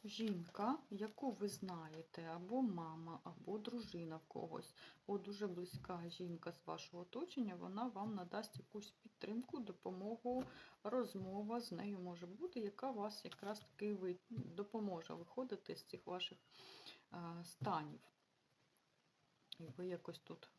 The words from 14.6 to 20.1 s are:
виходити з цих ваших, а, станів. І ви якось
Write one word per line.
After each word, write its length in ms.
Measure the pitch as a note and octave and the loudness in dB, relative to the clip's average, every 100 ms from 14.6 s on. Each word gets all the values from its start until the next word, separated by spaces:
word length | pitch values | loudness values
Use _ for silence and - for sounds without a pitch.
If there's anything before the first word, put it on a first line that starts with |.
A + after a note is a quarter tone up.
| G#3 A3 G#3 E3+ E3 | 0 2 4 2 0
виходити 600 | E3 E3+ - B3+ G3 - E3 | -4 -2 -2 0 0 -2 -6
з 80 | |
цих 240 | - - - | -4 -6 -2
ваших, 300 | F3+ - - - - - - - - _ | 0 0 -2 -16 -16 -14 -12 -14 -16 _
а, 320 | F3 E3+ E3+ | -4 -2 -4
станів. 560 | F3 - G#3+ E3 D3+ D3 - _ _ _ _ _ _ _ _ _ _ _ _ _ _ - | -6 0 4 4 4 -6 -14 _ _ _ _ _ _ _ _ _ _ _ _ _ _ -10
І 40 | D#3+ C3 | -8 -2
ви 100 | F3+ | -2
якось 320 | F3 - | 0 -2